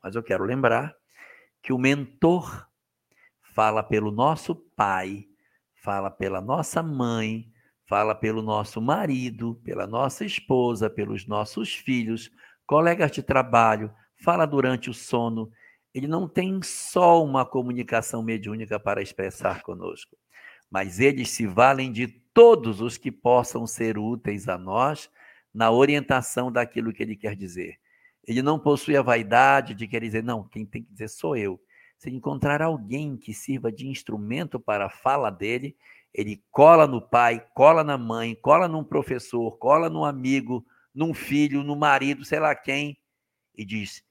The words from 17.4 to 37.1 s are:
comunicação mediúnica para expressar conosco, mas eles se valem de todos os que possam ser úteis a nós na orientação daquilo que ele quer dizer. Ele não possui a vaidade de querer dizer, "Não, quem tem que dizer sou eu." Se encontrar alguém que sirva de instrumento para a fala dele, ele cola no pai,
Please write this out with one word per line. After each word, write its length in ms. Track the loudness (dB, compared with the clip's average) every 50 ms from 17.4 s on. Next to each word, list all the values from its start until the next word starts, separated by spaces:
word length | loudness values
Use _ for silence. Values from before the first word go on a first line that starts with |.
| 0
comunicação 800 | 0 -2 -4 -4 -2 -4 -6 -4 -2 -2 -2 -2 -2 -6 -6 -4
mediúnica 560 | -4 -4 -6 -6 -8 -8 -8 -6 -6 -6 -4
para 220 | -2 -2 -2 -2
expressar 600 | -4 -8 -8 -8 -8 -8 -8 -4 -4 -4 -4 -4
conosco, 560 | -10 -12 -12 -10 -10 -12 -12 -14 -18 _ _ _ _ _ _ -20 -20 -20 -20 _ _ _
mas 300 | -4 -4 -4 -4 0 4
eles 300 | 4 4 4 2 -6 -6
se 160 | -4 -4 -4
valem 460 | -2 4 6 6 6 6 2 -2 -6
de 160 | -6 -6 -6
todos 720 | -8 -8 _ _ _ _ 10 10 10 10 8 4 -4 -4 -4
os 160 | -6 -6 -6
que 140 | -8 _ -10
possam 540 | -10 _ _ 4 4 4 4 0 -6 -8 -8
ser 320 | -8 -6 -4 -4 -4 -2
úteis 520 | -4 -4 -4 -6 -4 _ -6 -6 -6 -6 -6
a 80 | -8
nós 520 | -6 -6 -4 -2 0 0 0 -2 -4 -12 _ _ _ -20 -20 _ _ _ _ _
na 180 | 2 2 4
orientação 800 | 6 6 6 6 4 0 0 0 -2 -2 -2 -2 -4 -4 -4 -2
daquilo 400 | 0 -2 -2 -2 _ -6 -6 -6
que 100 | -6 -6
ele 140 | -8 -8 -8
quer 200 | -8 -8 -10 -8
dizer. 420 | -8 -12 -12 -10 -12 -12 -12 -14 _ _ _ _ _ _ _ _ _ _
Ele 140 | -4 -4 0
não 180 | 0 0 0 2
possui 380 | 2 2 2 2 0 0 2
a 40 | 2
vaidade 720 | 4 4 2 2 2 2 4 6 6 6 6 4 2 -2 -10
de 120 | -10 -10
querer 200 | -8 -6 -6 -6
dizer, 160 | -4 -4 -4 -4
"Não, 200 | -4 -6 -6 -8
quem 220 | -12 _ -12 -12
tem 180 | -10 -12 -14 -14
que 80 | _
dizer 160 | -14 -14 -14
sou 300 | -14 -10 -6 -4 -4 -2
eu." 240 | -2 -2 -4 -6 -8 _ _ _ _ _ _ _
Se 120 | _ _ -12
encontrar 520 | -12 -8 -6 -6 -6 -2 -2 -2 0 0
alguém 540 | 0 -2 -2 -4 -6 -8 -8 -6 -6 -8 -8
que 180 | -10 _ -14 -14
sirva 380 | -12 -8 -6 -6 -4 -4 -6
de 160 | -6 -6 -12
instrumento 720 | -12 -12 -12 -10 -10 -8 -8 -6 -6 -6 -6 -6 -8 -10 -8
para 280 | -4 -2 -2 -2 -2
a 20 | -6
fala 400 | -8 -4 _ 0 0 0 -2 -4
dele, 480 | -4 -4 -6 -4 -4 -4 -6 -10 -14 _ _ _ -20 _ _ _ _
ele 300 | -6 -6 -6 -8 -12 _ _
cola 340 | _ 8 10 10 12 10 8
no 160 | 6 4 -4
pai, 440 | -4 _